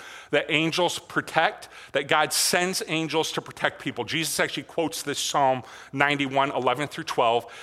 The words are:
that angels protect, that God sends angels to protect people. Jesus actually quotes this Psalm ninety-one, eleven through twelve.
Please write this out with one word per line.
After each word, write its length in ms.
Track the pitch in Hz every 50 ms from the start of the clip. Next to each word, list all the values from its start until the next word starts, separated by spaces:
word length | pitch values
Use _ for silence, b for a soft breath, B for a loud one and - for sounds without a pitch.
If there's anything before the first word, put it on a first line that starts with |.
| B B B B B B
that 160 | - 147 151 -
angels 520 | 160 151 160 160 - - 180 165 - -
protect, 680 | - - - 156 143 - - 160 165 196 - - - - B B B B -
that 140 | 143 147
God 260 | 147 165 151 151 147 -
sends 480 | - - - - 180 180 185 185 - -
angels 460 | - 165 160 160 156 139 160 156 - -
to 100 | - -
protect 400 | - - - - 147 - - -
people. 220 | 139 123 - 120
Jesus 340 | 101 131 160 160 147 - -
actually 240 | 175 151 - - 131
quotes 400 | - - - 165 151 - - -
this 160 | 147 139 -
Psalm 460 | - - - 156 139 131 131 127 117 B B B B B -
ninety-one, 600 | 135 143 143 147 143 143 135 131 139 135 143 113
eleven 340 | 131 127 131 123 139 147
through 180 | 139 - - 160
twelve. 400 | - - - 127 117 117 120 113 B B B